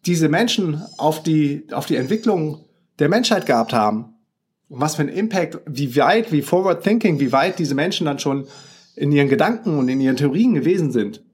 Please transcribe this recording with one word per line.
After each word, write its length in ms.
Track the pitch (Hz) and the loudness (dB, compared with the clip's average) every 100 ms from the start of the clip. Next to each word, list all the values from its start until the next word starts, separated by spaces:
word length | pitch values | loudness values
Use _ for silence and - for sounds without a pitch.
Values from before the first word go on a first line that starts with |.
| - | -2
diese 240 | 170 156 | 0 2
Menschen 520 | 165 233 - 180 151 - - | 2 0 0 -2 -4 -10 -2
auf 260 | 151 156 | -2 -2
die, 440 | 165 156 143 143 - | 0 2 0 -2 -8
auf 140 | 131 143 | -10 -4
die 100 | 131 | -4
Entwicklung 680 | 127 220 233 185 151 147 _ _ _ - | -2 -2 0 0 -4 -8 _ _ _ -2
der 100 | 147 | 2
Menschheit 380 | 208 254 196 - | 2 2 0 2
gehabt 260 | 120 113 | 0 2
haben. 420 | 120 107 107 117 _ _ _ _ _ _ | 2 0 0 -8 _ _ _ _ _ _
Und 120 | 123 | -4
was 160 | 151 160 | -4 -2
für 60 | |
einen 100 | 143 | -2
Impact, 480 | 185 220 190 156 - - | -2 -2 -2 -4 -8 -12
wie 280 | 131 139 131 | -6 -2 2
weit, 360 | 135 214 226 | 4 2 2
wie 100 | 151 | -2
forward 400 | 139 180 190 170 | 0 0 2 0
thinking, 380 | 196 226 220 147 | 2 2 2 0
wie 120 | 135 | 2
weit 260 | 131 175 185 | 2 2 -2
diese 160 | 151 | -4
Menschen 320 | 139 170 190 160 | -2 -2 -2 -4
dann 120 | 139 | -2
schon 300 | 147 139 139 - - - _ | -2 -4 -8 -18 -20 -20 _
in 180 | - 143 | -4 0
ihren 160 | 147 139 | 2 4
Gedanken 500 | 131 180 233 214 151 | 4 2 0 -2 0
und 100 | 127 | 0
in 120 | 135 | 0
ihren 160 | 131 127 | 0 0
Theorien 380 | 143 147 247 | 0 2 2
gewesen 380 | 165 143 190 151 | 2 2 0 0
sind. 300 | 117 104 - _ | 0 -2 -8 _